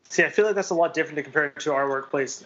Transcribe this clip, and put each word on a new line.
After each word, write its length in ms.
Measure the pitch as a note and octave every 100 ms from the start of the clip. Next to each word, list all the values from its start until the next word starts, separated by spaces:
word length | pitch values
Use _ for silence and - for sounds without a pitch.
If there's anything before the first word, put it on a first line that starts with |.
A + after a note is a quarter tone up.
| _
See, 120 | E3+
I 60 | D#3+
feel 160 | G#3 G#3+
like 80 |
that's 160 | G3+ F#3
a 40 |
lot 200 | E3+ E3
different 220 | E3 D3+ D3+
to 60 |
compare 240 | C#3 D3 C#3+
it 140 | -
to 120 | D3+
our 120 | C#3 C#3
workplace 540 | C3+ - C#3+ B2+ -